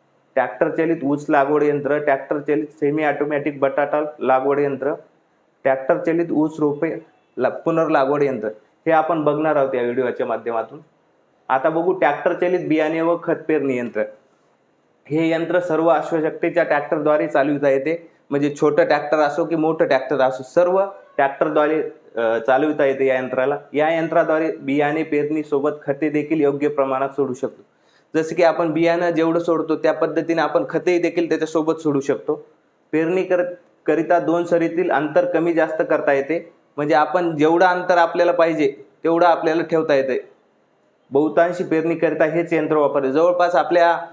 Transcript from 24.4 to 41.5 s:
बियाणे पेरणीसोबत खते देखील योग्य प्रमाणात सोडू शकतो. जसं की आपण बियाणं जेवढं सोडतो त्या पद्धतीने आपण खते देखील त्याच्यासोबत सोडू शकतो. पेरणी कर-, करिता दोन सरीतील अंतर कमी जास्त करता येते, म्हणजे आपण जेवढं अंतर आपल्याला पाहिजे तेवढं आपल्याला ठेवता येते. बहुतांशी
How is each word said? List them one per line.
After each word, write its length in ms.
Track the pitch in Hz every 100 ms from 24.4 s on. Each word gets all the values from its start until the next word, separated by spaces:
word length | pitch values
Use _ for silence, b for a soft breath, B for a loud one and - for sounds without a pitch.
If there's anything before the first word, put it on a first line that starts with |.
| 160 147
बियाणे 480 | 139 143 147 156
पेरणीसोबत 680 | 156 147 147 156 151 143 147 147 -
खते 220 | 143 156
देखील 320 | 147 147 156
योग्य 260 | 143 143 147
प्रमाणात 420 | 147 135 131 139
सोडू 240 | 139 131
शकतो. 280 | 127 123 - _ b b b b 156
जसं 200 | 160 165
की 80 |
आपण 280 | 170 165 170
बियाणं 380 | 156 165 170 175
जेवढं 300 | 160 165 170
सोडतो 360 | 170 160 - 151
त्या 180 | 156
पद्धतीने 480 | 151 160 156 160 165
आपण 220 | 151 170 143
खते 300 | 160 170 175
देखील 280 | 170 170 165
त्याच्यासोबत 460 | 160 156 160 156
सोडू 260 | 160 156 139
शकतो. 460 | 135 127 - 151 - _ _ _ _
पेरणी 320 | 156 165 185
कर-, 300 | 180 180 175 - _ _ -
करिता 340 | 156 160 175
दोन 240 | 147 170
सरीतील 480 | 170 170 165 165 180
अंतर 340 | 135 151 165 175
कमी 280 | 160 170
जास्त 300 | 165 156 - 151
करता 240 | 151 147
येते, 400 | 139 135 165 - _ _ -
म्हणजे 180 | 147 156
आपण 400 | 151 180 170 156
जेवढं 300 | 156 170 185
अंतर 320 | 180 175 175
आपल्याला 340 | 170 175 170
पाहिजे 420 | 170 165 156 139 - - _
तेवढं 220 | 160 170 175
आपल्याला 380 | 165 160 160
ठेवता 300 | 165 165 156
येते. 360 | 139 131 123 - _ _ _ _ _ _ _ _
बहुतांशी 520 | 135 151 160 170